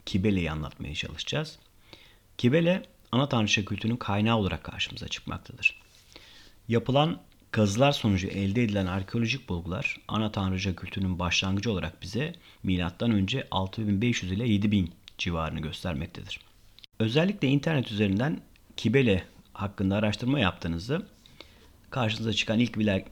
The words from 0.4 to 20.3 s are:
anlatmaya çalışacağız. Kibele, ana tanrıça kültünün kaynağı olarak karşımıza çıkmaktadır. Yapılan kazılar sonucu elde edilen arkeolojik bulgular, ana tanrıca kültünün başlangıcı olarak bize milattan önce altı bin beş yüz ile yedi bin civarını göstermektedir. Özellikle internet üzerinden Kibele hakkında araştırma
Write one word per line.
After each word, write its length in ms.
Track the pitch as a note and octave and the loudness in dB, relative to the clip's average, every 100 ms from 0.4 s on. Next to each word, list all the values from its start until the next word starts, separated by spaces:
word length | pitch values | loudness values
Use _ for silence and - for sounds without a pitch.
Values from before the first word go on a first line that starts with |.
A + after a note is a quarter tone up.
| D#2+ | 0
anlatmaya 440 | D#2 C#2 - C#2+ | -2 -6 -8 -8
çalışacağız. 640 | D#2 - D2+ - D3 D#3 - _ _ - - - _ _ - | -6 -8 -8 -6 -4 -6 -12 _ _ -20 -20 -20 _ _ 0
Kibele, 440 | A#2+ D#3+ E3+ G3 - _ _ | 4 4 4 2 -4 _ _
ana 160 | A#2+ C#3+ | 0 2
tanrıça 360 | A#2+ G#2 A2+ | 2 2 0
kültünün 320 | F#2 G2 A2+ B2 | -2 -2 -2 -2
kaynağı 400 | - G2+ A2 A2+ | -2 0 2 2
olarak 280 | F2+ D#2+ | 2 -2
karşımıza 440 | - - - - - | -8 -6 -6 -6 -10
çıkmaktadır. 720 | - - F2 - - - - - - - - - - - - - | -10 -8 -10 -12 -4 -2 -2 -12 -20 -20 -20 -20 -20 -20 -18 -2
Yapılan 520 | A2+ - C3+ D#3+ - - _ _ | 0 2 4 2 0 -10 _ _
kazılar 420 | A2+ G#2 G#2 C#3 | 2 2 4 4
sonucu 360 | C#3+ A2 F#2 F#2+ | 4 2 2 0
elde 340 | F#2+ G2 A2+ | -2 0 2
edilen 220 | A#2 G2+ F#2 | 2 2 0
arkeolojik 600 | F#2+ F#2+ A#2 A2+ C3 - | -2 -2 -2 -2 -2 -4
bulgular, 480 | F2 E2+ F2+ - - - | -6 -4 -4 -4 -8 -6
ana 240 | G#2+ G#2+ | -2 -2
tanrıca 440 | G#2 F#2+ F#2 G2+ F2 | 0 0 0 -2 -4
kültünün 420 | F#2 F#2+ F#2+ F2 | -6 -4 -2 0
başlangıcı 540 | F2 - F#2+ G2 A#2 | 0 0 0 0 0
olarak 300 | F#2 E2 - | -2 -4 -8
bize 320 | F2 A2 D#3 - - - | -8 -6 -6 -8 -20 -6
milattan 480 | G2 F2+ E2+ - A#2 | 0 0 0 0 2
önce 380 | G#2 F#2+ C3 - | 2 2 -2 -2
altı 380 | F#2+ F#2+ - G#2 | -4 -2 -4 -2
bin 140 | G2 | 2
beş 200 | A#2+ A#2 | 2 0
yüz 100 | F#2 | -2
ile 160 | G2 B2 | -2 2
yedi 240 | G2+ G#2+ | 2 4
bin 220 | G#2 F2 - - - | 2 0 -4 -20 -6
civarını 420 | F#2 E2 D#2 D#2 | -4 -2 -2 -4
göstermektedir. 800 | D2+ - F#2 C#2+ E2+ - - - - _ - - - - | -8 -6 -6 -4 -6 -10 -12 -14 -16 _ -20 -20 -18 -4
Özellikle 500 | A2+ C#3+ F#3+ G3+ C3 | 0 2 0 0 2
internet 440 | C#3+ E3 D3+ A#2 | 2 2 0 -2
üzerinden 480 | G#2+ G2+ G2 C#3 - - - - - | 0 2 2 0 -2 -8 -20 -18 -2
Kibele 480 | A2+ C3+ A#2+ F2+ - - - | 2 4 4 2 0 -16 -18
hakkında 440 | - G2+ - F#2+ G2+ | -8 -8 -2 2 2
araştırma 440 | G#2+ G#2 B2 | 2 0 0